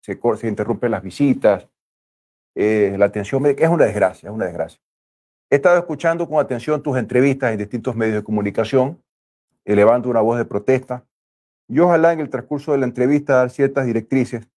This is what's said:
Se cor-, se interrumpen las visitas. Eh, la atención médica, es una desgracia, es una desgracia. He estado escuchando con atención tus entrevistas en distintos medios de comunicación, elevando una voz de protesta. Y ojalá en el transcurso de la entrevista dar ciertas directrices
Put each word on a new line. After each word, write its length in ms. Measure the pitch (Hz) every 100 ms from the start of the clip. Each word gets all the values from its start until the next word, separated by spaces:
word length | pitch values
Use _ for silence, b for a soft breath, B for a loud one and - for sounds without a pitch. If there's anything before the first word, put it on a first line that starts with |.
Se 160 | - 98
cor-, 200 | 120 107
se 100 | 113
interrumpen 420 | 104 107 104 120
las 120 | 101
visitas. 680 | 92 - 143 110 110 95 - _ _ _ _ _ _ _ _ -
Eh, 400 | 107 107 101 98
la 60 |
atención 380 | 101 107 98 135
médica, 220 | 147 139
es 60 | 160
una 140 | 165
desgracia, 460 | 117 101 95 - 90
es 40 |
una 120 | 110 92
desgracia. 340 | 82 80 _ _ _ _ _ _ _ _
He 60 | 139
estado 200 | 175 175
escuchando 480 | 175 147 165 170 170
con 140 | 151
atención 420 | - 120 - 151
tus 140 | - 127
entrevistas 560 | 107 123 139 135 123
en 60 | 107
distintos 360 | 101 120 127
medios 220 | 113 110 107
de 80 |
comunicación, 800 | 104 107 104 101 110 131 131 165 _ _ _ _ _ _ -
elevando 420 | 101 104 123 123
una 140 | 117
voz 160 | 110 120
de 80 | 110
protesta. 580 | 104 104 131 127 123 _ _ _ _ _ _ _
Y 100 | 127
ojalá 340 | 175 170 165
en 60 | 165
el 100 | 147
transcurso 420 | 120 - 147 147
de 60 | 139
la 80 | 127
entrevista 500 | 131 135 147 147 131
dar 140 | 123
ciertas 340 | - 135 139
directrices 640 | 127 113 110 135 120 117 107